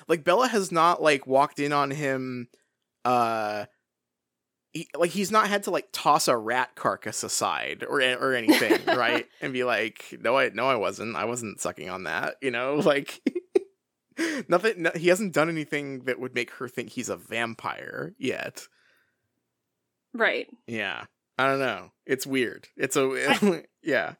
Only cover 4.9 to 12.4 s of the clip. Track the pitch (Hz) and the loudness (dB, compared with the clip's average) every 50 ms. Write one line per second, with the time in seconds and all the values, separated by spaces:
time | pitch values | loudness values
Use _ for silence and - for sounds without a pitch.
4.9 | - 143 170 180 147 202 202 175 214 220 208 208 202 202 202 214 180 151 - - | 0 0 0 2 2 0 -2 4 4 4 4 4 2 0 0 0 -2 -2 -2 -4
5.9 | - - - 160 147 160 - - 135 117 107 110 120 127 127 - _ - - 120 | -10 0 4 4 4 6 6 4 2 2 0 0 0 0 0 -2 _ -2 -2 0
6.9 | 98 95 - 107 - - - 104 - - 113 98 82 64 58 67 - - - 123 | 0 0 -6 -8 -6 -6 -6 -4 -2 -2 0 0 -2 -2 -2 -4 -6 -8 -6 -4
7.9 | 135 143 127 127 127 - 135 135 131 120 113 285 320 - 127 107 - - - - | 0 2 2 2 2 0 0 0 0 0 4 4 4 4 6 4 2 2 2 0
8.9 | 320 127 120 117 120 120 - - _ - 156 147 131 123 123 123 117 104 110 110 | 0 2 2 2 2 0 -2 -6 _ -10 -8 -6 -2 -2 0 0 2 0 0 -2
9.9 | - - - - - 117 110 113 127 135 131 117 98 107 123 135 131 113 95 92 | -6 -10 -18 -18 -16 -4 -2 0 2 2 2 0 0 -2 0 0 2 2 0 -2
10.9 | 98 101 104 113 110 73 98 113 120 123 117 104 - - - 87 - - 76 90 | -2 -4 -8 -6 -4 -4 -4 -4 -4 -6 -6 -10 -10 -6 -6 -6 -6 -6 -10 -10
11.9 | 90 92 92 78 80 90 - - - - | -10 -8 -6 -4 -4 -2 -2 -4 -6 -4